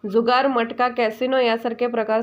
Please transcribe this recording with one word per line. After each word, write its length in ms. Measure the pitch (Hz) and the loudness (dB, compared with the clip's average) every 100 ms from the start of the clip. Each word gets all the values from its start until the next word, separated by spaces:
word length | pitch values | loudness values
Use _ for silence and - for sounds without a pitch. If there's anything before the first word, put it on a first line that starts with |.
| 208 | 0
जुगार, 360 | 214 233 247 269 | 0 2 2 2
मटका, 400 | 240 226 240 247 | 0 -2 0 -2
कॅसिनो 520 | 240 220 220 254 262 | 0 -2 -2 0 2
यासारखे 480 | 240 226 240 233 240 | 2 0 -4 -4 -2
प्रकार 340 | 233 214 220 | -2 0 -2